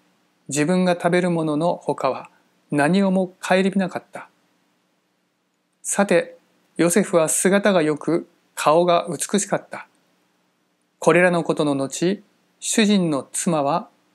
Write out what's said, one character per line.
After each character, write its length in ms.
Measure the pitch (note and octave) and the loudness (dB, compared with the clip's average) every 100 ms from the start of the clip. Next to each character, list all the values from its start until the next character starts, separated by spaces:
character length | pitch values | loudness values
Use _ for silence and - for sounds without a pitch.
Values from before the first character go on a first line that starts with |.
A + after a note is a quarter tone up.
| _ _ _ _ - | _ _ _ _ -8
自 160 | C#3 | -2
分 220 | D3 F#3 F3+ | 0 2 0
が 80 | |
食 160 | F3 F3 | 0 0
べ 120 | F3+ | 0
る 100 | F3+ | 0
も 120 | E3+ | -2
の 140 | D#3+ D3 | -2 -2
の 180 | E3+ - | -2 -4
ほ 200 | - D3 | -6 -4
か 160 | C3+ | -2
は 180 | A#2+ - _ _ _ - | -4 -10 _ _ _ -6
何 320 | D3 C#3+ F#3 | 0 2 2
を 80 | G3 | 2
も 240 | F#3 F#3 - | 0 -2 -6
顧 220 | - F#3 | -2 0
み 80 | G3 | 2
な 180 | G3 F3+ | 0 -4
か 80 | - | -6
っ 60 | - | -14
た。 180 | - - _ _ _ _ _ _ _ _ _ _ _ _ _ _ _ | -20 -20 _ _ _ _ _ _ _ _ _ _ _ _ _ _ _
さ 240 | - - G3 | -8 -2 2
て、 320 | E3+ - - _ _ _ - | 2 0 -10 _ _ _ -2
ヨ 140 | E3 | 0
セ 100 | F3 | 2
フ 160 | F#3+ E3+ | 2 2
は 100 | D#3 | 0
姿 460 | - F#3+ G3 G#3 | 0 2 2 2
が 80 | F#3 | 2
良 160 | D3+ D3 | 2 -2
く、 320 | - E3 - _ _ | -2 -2 -4 _ _
顔 320 | - - D#3 F3+ | -4 2 4 4
が 220 | E3+ - | 2 0
美 300 | C#3+ - G3+ | -8 -2 -2
し 80 | - | -2
か 100 | - | -6
っ 100 | - | -6
た。 160 | - - _ _ _ _ _ _ _ _ _ _ - | -18 -20 _ _ _ _ _ _ _ _ _ _ -2
こ 140 | - | 2
れ 80 | E3 | 4
ら 100 | F3+ | 4
の 120 | F3 | 2
こ 120 | D#3 D#3+ | -2 -2
と 100 | D3+ | -2
の 80 | |
後、 480 | C#3 C3+ - E3+ G3+ - _ _ _ | -2 -4 -4 -4 -4 -10 _ _ _
主 260 | - - G#3 | -6 0 2
人 240 | G3+ E3+ | 2 0
の 180 | C#3+ - | -2 -6
妻 300 | - - D#3+ | -6 -2 -2
は 260 | C#3 E3 A3+ _ _ | 0 -2 -6 _ _